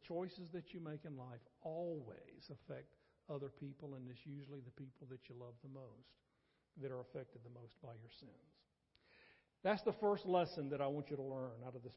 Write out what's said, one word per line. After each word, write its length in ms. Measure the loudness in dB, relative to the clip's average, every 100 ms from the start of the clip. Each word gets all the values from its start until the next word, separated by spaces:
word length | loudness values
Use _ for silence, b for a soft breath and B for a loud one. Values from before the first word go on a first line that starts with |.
| 0
choices 440 | 2 2 -2 -6
that 220 | -6 -6
you 60 | -6
make 260 | -4 -4 -4
in 100 | -6
life, 240 | -6 -8 -12 _
always 800 | -4 0 0 0 -4 -8 -12 -16 -12
affect 400 | -12 -8 -8 -8 -18 b b -4
other 160 | -2 -2
people, 460 | -4 -8 -6 -6 -6
and 100 | -6
it's 160 | -8 -8
usually 340 | -8 -6 -8
the 160 | -10 -10
people 320 | -10 -10 -10
that 80 | -10 -10
you 40 | -10
love 140 | -10 -10
the 80 | -10
most 400 | -10 -10 -14 -18 -20 _ b b b b -4
that 100 | -2
are 80 | -2
affected 400 | -4 -6 -6 -10
the 160 | -12 -12
most 140 | -14 -12
by 140 | -10 -8
your 140 | -12 -14
sins. 320 | -16 -18 -20 -20 _ _ _ -20 B B B B B _
That's 180 | 6 6
the 120 | 6
first 320 | 6 8 8 8
lesson 420 | 8 8 4 0
that 120 | 4
I 40 | 4
want 220 | 4 0
you 80 | 0
to 60 |
learn 400 | 0 0 -2 -4 -8
out 80 |
of 80 | -6
this 140 | -8